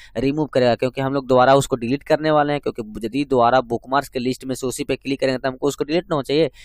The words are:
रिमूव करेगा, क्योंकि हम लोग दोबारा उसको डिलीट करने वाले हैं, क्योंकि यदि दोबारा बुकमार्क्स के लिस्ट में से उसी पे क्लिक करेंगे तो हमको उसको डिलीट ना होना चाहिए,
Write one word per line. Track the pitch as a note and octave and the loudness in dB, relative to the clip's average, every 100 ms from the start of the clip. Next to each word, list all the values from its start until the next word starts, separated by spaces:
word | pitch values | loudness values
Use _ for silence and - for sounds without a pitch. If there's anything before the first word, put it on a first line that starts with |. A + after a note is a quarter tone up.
| - A2+ | -12 -4
रिमूव | C3 D3 D3+ | -2 -2 -2
करेगा, | C3+ B2 | 2 2
क्योंकि | A2+ B2+ C3+ | 2 -2 -2
हम | C3+ | -4
लोग | C#3 B2+ | -4 2
दोबारा | B2+ B2 | 4 6
उसको | C#3 C3 B2+ | 4 4 -2
डिलीट | A#2 C#3+ | -2 -4
करने | - D3+ D#3 | 0 0 2
वाले | D3+ D3 | 2 2
हैं, | C#3+ | -2
क्योंकि | C3+ - G#2+ G#2 A2 | -4 -8 -10 -8 -6
यदि | C3 C#3 | -4 0
दोबारा | C3 A#2 C3 | 2 4 4
बुकमार्क्स | A#2+ A#2 - C3+ C#3 | 0 -4 -2 -4 -2
के | C3 | -4
लिस्ट | B2 B2+ | -4 -4
में | C3 | -6
से | B2+ C3 | -6 -6
उसी | - | -6
पे | C#3 C3+ | -4 -4
क्लिक | C3+ C3+ | -4 -2
करेंगे | C3+ B2+ | -2 -2
तो | C3+ | -4
हमको | C3 C#3+ | -2 -4
उसको | - | -2
डिलीट | C#3+ E3 | -2 -2
ना | - | -2
होना | D#3 | -4
चाहिए, | C3 C#3+ D3 - | 0 0 0 -2